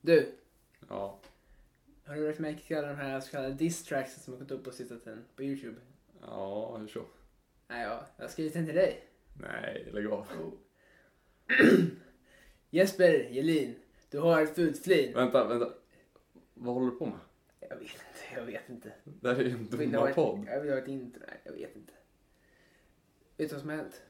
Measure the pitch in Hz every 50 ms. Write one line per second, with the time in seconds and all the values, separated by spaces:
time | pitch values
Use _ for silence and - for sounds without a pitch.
0 | - 151 170 151 131 - - - _ _ _ _ _ _ _ _ - - 98 98
1 | 98 98 98 - - - _ _ _ _ - - - _ _ _ _ _ _ _
2 | _ - 147 151 151 151 151 160 160 151 151 160 - - 165 151 147 143 143 143
3 | 139 135 135 135 135 - - 143 131 135 139 139 160 165 165 - - - 156 139
4 | 131 - - - - - 127 127 139 135 135 127 - 131 120 - 123 120 120 -
5 | - 113 110 110 117 _ _ - 135 139 139 135 139 - - - - - - _
6 | _ _ _ - - - - 101 98 98 101 107 110 117 120 110 107 107 - -
7 | - - _ _ - _ _ _ _ _ _ _ _ _ 117 120 117 104 117 113
8 | - - _ - 123 - - - 160 151 156 170 165 156 151 175 190 - - -
9 | - - _ _ _ _ - - - - - - - - - - - - - 104
10 | 104 107 104 101 101 - - 80 82 - - - _ _ _ _ _ _ _ _
11 | _ _ _ _ _ _ _ _ _ - - - - - - 185 170 - - -
12 | - - _ _ _ _ - - - - _ _ _ _ - 165 190 190 - -
13 | 185 170 160 139 123 - 120 131 143 165 165 151 131 120 117 - - _ _ _
14 | _ _ - 147 160 170 170 160 156 151 - 175 170 156 147 - - 180 185 156
15 | 135 - - 120 127 120 - 131 113 104 120 120 117 - - - _ _ _ _
16 | _ _ _ - _ _ _ - _ _ _ - 120 120 123 127 127 123 120 -
17 | 160 120 95 - - _ _ _ _ _ _ _ - - - - - - - -
18 | - - - - - - - 123 117 127 104 - - - 127 - - 110 - -
19 | _ 143 - - - 123 127 131 127 127 123 117 113 104 120 - - 123 110 110
20 | 117 127 - 175 151 113 92 101 - - 127 139 147 147 139 131 131 135 139 135
21 | 123 120 - - - - - - _ - - - - - - 107 104 - - _
22 | _ _ _ _ _ _ _ _ _ _ _ _ _ _ _ _ _ _ _ _
23 | _ _ _ _ _ _ _ - 156 151 151 139 139 151 156 156 - - - -
24 | -